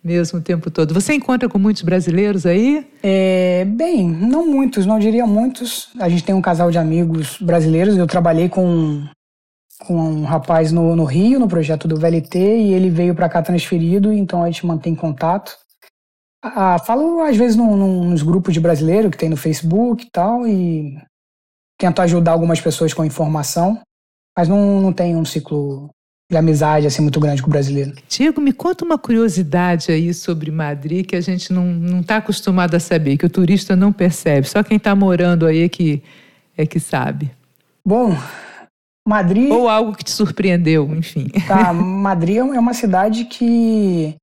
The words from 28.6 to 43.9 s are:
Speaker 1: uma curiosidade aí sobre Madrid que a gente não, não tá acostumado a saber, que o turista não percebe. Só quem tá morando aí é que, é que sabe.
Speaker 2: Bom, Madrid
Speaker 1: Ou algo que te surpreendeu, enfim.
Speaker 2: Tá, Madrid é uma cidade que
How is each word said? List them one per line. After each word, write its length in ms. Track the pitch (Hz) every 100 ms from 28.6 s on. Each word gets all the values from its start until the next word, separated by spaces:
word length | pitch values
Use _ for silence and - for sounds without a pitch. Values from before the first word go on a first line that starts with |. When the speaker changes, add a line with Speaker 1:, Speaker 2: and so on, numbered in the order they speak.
| 349 370
Speaker 1:
uma 120 | 339 311
curiosidade 920 | - 226 226 175 160 175 180 175 -
aí 200 | 160 170
sobre 360 | 175 - 165 151
Madrid 540 | 156 147 143 147 175 185
que 80 |
a 60 | 180
gente 320 | 175 180 -
não, 120 | 180 180
não 360 | 170 170 180
tá 140 | 170 202
acostumado 580 | 214 202 - 185 180
a 60 | 170
saber, 380 | - 170 147 139
que 80 | 175
o 40 |
turista 460 | 190 170 190 - 185
não 160 | 196
percebe. 560 | 208 180 160 170 143 135
Só 140 | 208
quem 160 | 214 214
tá 160 | 208 202
morando 500 | 196 175 175 170 165
aí 160 | 160
é 60 | 175
que, 340 | - 165 143 - - _ _ _ -
é 80 | 156
que 140 | 170
sabe. 500 | - 139 123 143 147 - _ _ _ _ -
Speaker 2:
Bom, 300 | 214 240 156 - - - - - _ _ _ -
Madrid 440 | 214 175 196 269
Speaker 1:
Ou 180 | 233 240
algo 260 | 214 226
que 100 | 202
te 60 | -
surpreendeu, 800 | - 202 156 190 175 160 160 147
enfim. 340 | 156 160 - 131 202 165
Speaker 2:
Tá, 260 | 190 180
Madrid 640 | 170 185 190 196 180 170 214
é 40 |
uma 300 | 262 262 240
cidade 540 | 233 220 185 208 220 233
que 880 | - 233 233 226 220 196